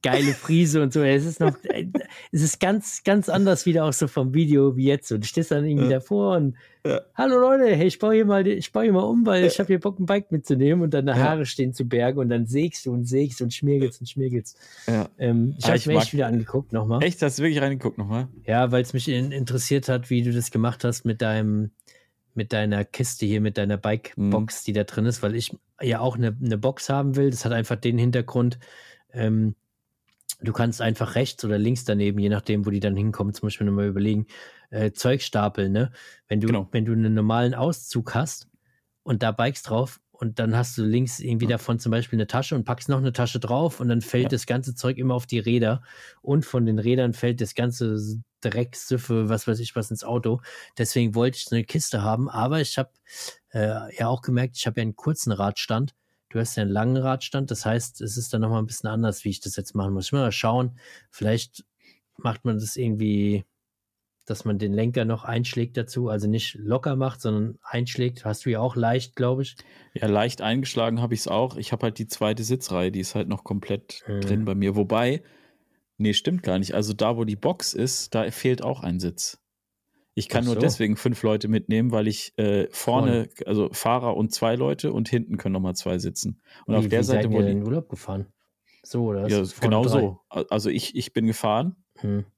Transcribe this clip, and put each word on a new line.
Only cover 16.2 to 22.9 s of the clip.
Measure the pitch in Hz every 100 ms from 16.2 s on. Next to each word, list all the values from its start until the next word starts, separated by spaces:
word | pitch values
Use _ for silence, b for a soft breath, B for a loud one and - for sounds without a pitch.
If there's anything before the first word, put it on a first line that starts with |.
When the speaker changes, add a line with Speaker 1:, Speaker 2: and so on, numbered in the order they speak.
| 120
Speaker 1:
angeguckt | 117 107 135 135
nochmal. | 113 107 120
Speaker 2:
Echt? | 160 175
Hast | 147 135
du |
wirklich | 160 147
reingeguckt | 139 135 156 -
nochmal? | 101 113 131 - -
Speaker 1:
Ja, | 113 123
weil's | 127 123
mich | 131 120
in-, | 123 135
interessiert | 139 123 123 - 139 131
hat, | 127 123
wie | 123
du | 120
das | 120 117
gemacht | 117 117 113
hast | 123 120 117
mit | 107
deinem, | 110 110 107 104 107 _ b b b b _
mit | - 110
deiner | 110 107 101
Kiste | 101